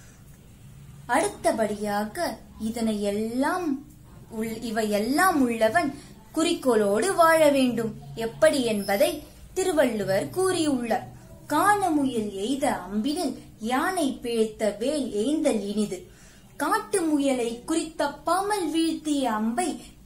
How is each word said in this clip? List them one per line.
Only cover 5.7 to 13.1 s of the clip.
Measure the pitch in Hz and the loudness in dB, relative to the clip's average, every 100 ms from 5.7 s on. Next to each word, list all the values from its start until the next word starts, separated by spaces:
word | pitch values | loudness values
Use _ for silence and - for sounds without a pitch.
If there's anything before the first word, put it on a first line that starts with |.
| 226 311 - - - - | 2 0 -4 -14 -20 -8
குறிக்கோளோடு | 311 339 339 262 220 202 208 370 | -2 0 0 2 4 4 2 2
வாழ | 339 330 320 302 | 4 6 8 6
வேண்டும். | 277 254 226 220 - - | 6 2 0 -4 -6 -12
எப்படி | 226 226 - 320 262 | -8 -6 2 4 4
என்பதை | 233 208 202 202 330 339 - - - | 0 0 0 2 2 0 -10 -20 -10
திருவள்ளுவர் | - 349 320 262 214 190 196 262 359 | -2 0 2 2 0 0 0 -2 -2
கூறியுள்ளார். | 370 349 311 254 233 196 - - - - - | 0 2 0 0 0 -2 -4 -16 -20 -20 -4
"காண | 294 381 415 381 | 2 4 4 2
முயல் | 294 262 233 208 | 2 2 0 -4
எய்த | 190 214 285 277 185 185 | -4 -4 0 0 -2 -4
அம்பினில் | 208 269 | -4 -2